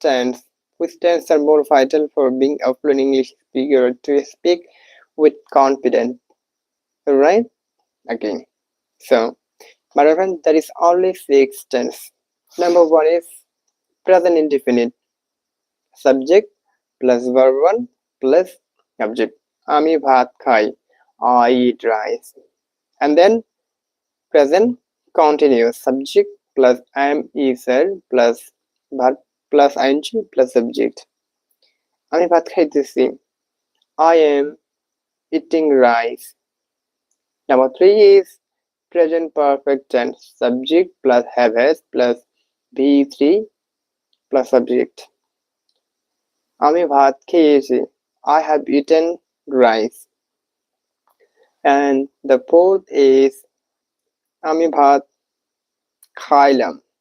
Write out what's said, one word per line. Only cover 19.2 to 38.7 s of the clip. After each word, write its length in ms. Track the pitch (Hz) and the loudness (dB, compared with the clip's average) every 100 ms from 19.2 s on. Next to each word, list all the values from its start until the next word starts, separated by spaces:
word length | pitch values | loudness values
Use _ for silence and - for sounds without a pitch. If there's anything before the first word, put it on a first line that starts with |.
| 110 _ _ _ - 147 | -6 _ _ _ -4 -2
আমি 160 | 156 160 135 | 0 -2 0
ভাত 220 | 131 123 _ | 0 0 _
খাই, 200 | 139 113 107 - _ _ _ - 123 123 120 | -2 0 0 -6 _ _ _ -8 -2 0 2
I 20 | 127 | 2
eat 160 | 123 120 117 | 0 -2 -4
rice। 340 | 110 107 117 - - _ _ _ _ _ - | -4 -6 -10 -12 -20 _ _ _ _ _ -6
And 100 | 143 151 | -2 2
then 140 | 190 226 - _ _ _ _ _ _ _ _ | 2 0 -6 _ _ _ _ _ _ _ _
present 360 | 151 139 175 240 247 _ _ _ - | 0 2 2 0 -4 _ _ _ 0
continuous, 560 | 156 147 147 123 117 - - | 0 2 2 2 0 -4 -6
subject 440 | 135 139 202 202 - _ - | -6 -4 -2 -2 -4 _ 0
plus 200 | 127 123 _ 139 143 | 0 0 _ -4 -4
am, 120 | 147 - 151 135 | -4 -6 -6 -4
is, 160 | 123 - 127 | -4 -2 -2
are 120 | 180 190 - | -2 -6 -4
plus 260 | 127 120 117 - _ _ _ - 135 | 0 0 -2 -10 _ _ _ -14 -4
verb 180 | 127 139 _ _ _ | -2 -4 _ _ _
plus 220 | 147 143 - 135 | 0 0 0 -2
I 20 | 143 | -2
N 20 | |
G 40 | 147 226 - | -6 -10 -6
plus 160 | - 127 123 | -4 -2 -2
subject। 420 | 117 123 117 - - _ _ _ _ _ _ _ _ _ _ | -4 -4 -6 -8 -20 _ _ _ _ _ _ _ _ _ _
আমি 100 | 160 175 | -4 0
ভাত 120 | 170 - | 0 0
খাইতেছি, 520 | - 151 147 135 - 131 131 _ _ _ _ _ _ _ - 160 | -2 -2 -2 -4 -2 -4 -4 _ _ _ _ _ _ _ -2 2
I 20 | 165 156 | 4 2
am 120 | 143 147 156 _ _ _ _ _ _ - 156 | 0 -4 -8 _ _ _ _ _ _ -8 -8
eating 300 | - 165 156 135 120 | -4 -2 2 2 2
rice। 380 | 117 117 123 - _ _ _ _ _ _ _ _ _ _ _ - | 2 -4 -8 -20 _ _ _ _ _ _ _ _ _ _ _ -2
Number 220 | 131 131 131 | 0 0 2
three 200 | 185 214 202 196 | 2 4 6 4
is 120 | 185 _ _ _ _ | 2 _ _ _ _